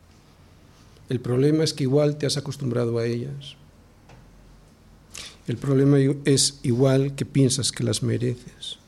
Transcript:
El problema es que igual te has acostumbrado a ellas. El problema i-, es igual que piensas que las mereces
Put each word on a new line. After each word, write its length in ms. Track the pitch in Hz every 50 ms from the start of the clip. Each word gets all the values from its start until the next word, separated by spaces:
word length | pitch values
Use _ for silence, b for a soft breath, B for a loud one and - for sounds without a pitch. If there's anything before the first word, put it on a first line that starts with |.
| _ b b b b b b b b b b b b b b b b b b b b -
El 80 | 131 113
problema 460 | - 117 123 127 139 151 156 156 160
es 80 | - -
que 100 | - 139
igual 340 | 127 135 147 151 147 147
te 80 | 151 143
has 120 | 131 143
acostumbrado 600 | 143 - 139 131 - 139 120 117 123 120 117 117
a 80 | 117 117
ellas. 520 | 120 117 120 127 143 139 139 - - - - - - - - - _ _ _ _ - - - - - - - - - - - - - _ _ _ - - - - - B B B B B B B
El 120 | - 117
problema 420 | - - 139 139 135 139 139 143 139
i-, 180 | 139 135 139 139 -
es 360 | 147 135 135 - - - - -
igual 520 | 127 117 123 135 135 131 135 139 139 139
que 100 | - 127
piensas 480 | - - 139 135 123 - 127 110 - -
que 100 | - 120
las 180 | 113 110 -
mereces 760 | 123 113 117 110 123 127 117 - - - - - - - - - _